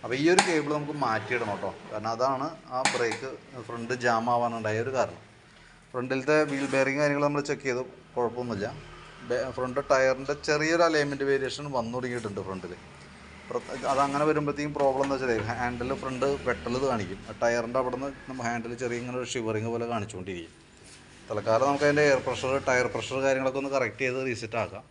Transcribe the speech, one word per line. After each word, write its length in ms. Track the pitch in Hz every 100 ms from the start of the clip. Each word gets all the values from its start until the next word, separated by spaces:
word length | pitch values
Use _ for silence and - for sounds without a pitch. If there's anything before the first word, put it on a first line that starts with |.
അപ്പോൾ 140 | 113 131
ഈ 40 | 156
ഒരു 100 | 180 185
കേബിൾ 200 | 160 143 151
നമുക്ക് 180 | 143 147 127
മാറ്റിയിടണം 500 | 110 110 123 110 98
കേട്ടോ, 140 | 95 - -
കാരണം 240 | 110 110 113
അതാണ് 300 | 127 131 147 165 - 127
ആ 20 | 131
ബ്രേക്ക് 380 | 127 117 104 131 131 - 127 113
ഫ്രണ്ട് 260 | 117 117 127
ജാം 240 | 120 113 117
ആവാനുണ്ടായ 440 | 120 120 113 107 107
ഒരു 80 | 123 131
കാരണം. 240 | 101 85 - - - - - - -
ഫ്രണ്ടിലത്തെ 440 | 127 127 135 131 151 151
വീൽ 140 | 139 139
ബെയറിംഗ് 280 | 135 131 139
കാര്യങ്ങൾ 220 | 147 143 147
നമ്മൾ 160 | 147 143
ചെക്ക് 160 | 127 135
ചെയ്തു, 140 | 123 127 - -
കുഴപ്പമൊന്നുമില്ല. 520 | - 120 117 123 104 104 151 - - - - -
ബെ-, 180 | 120 127 123
ഫ്രണ്ട് 240 | 127 127 139
ടയറിൻ്റെ 440 | 135 131 131 139 147 -
ചെറിയൊരു 360 | 147 156 165 170
അലൈൻമെന്റ് 400 | 156 143 139 139
വേരിയേഷൻ 340 | 135 131 123 147 131
വന്നു 180 | 113 123
തുടങ്ങിയിട്ടുണ്ട് 440 | 127 120 107 98 95
ഫ്രണ്ടിൽ. 240 | 95 87 87 - - - - - - -
പ്രത്-, 240 | 123 - 127 131
അതങ്ങനെ 320 | 135 139 143 151
വരുമ്പോഴത്തേക്കും 460 | 151 147 143 147 143
പ്രോബ്ലം 280 | 139 131 139
എന്ന് 100 | 139
വെച്ചാൽ 260 | 127 110 107 120
ഹാൻഡിൽ 300 | 123 123 123 135
ഫ്രണ്ട് 240 | 135 127 139 139 123
വെട്ടൽ 280 | 117 120 123
ഇത് 60 | 135
കാണിക്കും, 300 | 120 95 98 -
ആ 40 | 107
ടയറിൻ്റെ 360 | 120 120 117 127
അവിടെ 140 | 127 123
നിന്ന് 120 | 139 135 -
നമ്മൾ 140 | 131 117
ഹാൻഡിൽ 260 | 117 113 117
ചെറിയ 200 | 123 120
ഇങ്ങനെ 160 | 123 127
ഒരു 60 | 117
ഷിവറിങ് 380 | 127 110 107 113
പോലെ 140 | 117 117
കാണിച്ചുകൊണ്ടിരിക്കും. 640 | 117 95 90 92 90 82 - - - - - - - -
തൽക്കാലം 360 | 107 101 113 135
നമുക്ക് 160 | 143 147
അതിൻ്റെ 160 | 147 147
എയർ 120 | 131 135
പ്രഷർ, 260 | 120 131 135 139
ടയർ 200 | 127 120
പ്രഷർ 240 | 127 110 131 135
കാര്യങ്ങളൊക്കെ 340 | 131 131 135
ഒന്ന് 100 | 139 139
കറക്റ്റ് 280 | 117 104 131
ചെയ്ത് 140 | 127 131
റീസെറ്റ് 300 | 110 110 117
ആക്കാം. 240 | 95 95 -